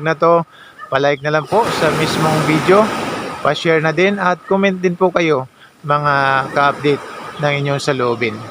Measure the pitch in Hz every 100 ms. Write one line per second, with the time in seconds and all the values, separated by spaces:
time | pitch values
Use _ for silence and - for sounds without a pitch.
0 | 151 156 170 170 160 - - - - 135
1 | 143 147 147 156 147 196 226 - 160 151
2 | 156 - 156 156 151 156 139 196 214 -
3 | - - - - 139 151 170 160 160 156
4 | 190 202 180 175 - 196 196 185 180 175
5 | 185 180 165 139 131 _ - _ 147 147
6 | 147 139 139 135 135 147 143 139 143 139
7 | - - - - 147 143 143 139 147 131
8 | 123 117 117 107 113